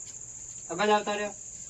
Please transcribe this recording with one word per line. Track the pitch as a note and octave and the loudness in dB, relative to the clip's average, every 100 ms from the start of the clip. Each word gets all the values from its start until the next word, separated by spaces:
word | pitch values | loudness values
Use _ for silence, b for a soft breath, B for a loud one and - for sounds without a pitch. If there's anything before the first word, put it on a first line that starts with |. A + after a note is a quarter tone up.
| - - - - - - - | -12 -12 -12 -12 -12 -10 -6
આ | E3 | 2
બાજુ | G#3 | 6
આવતા | G#3 G#3 | 6 6
રહો. | G#3 G#3 - - - - | 0 -2 -4 -10 -12 -12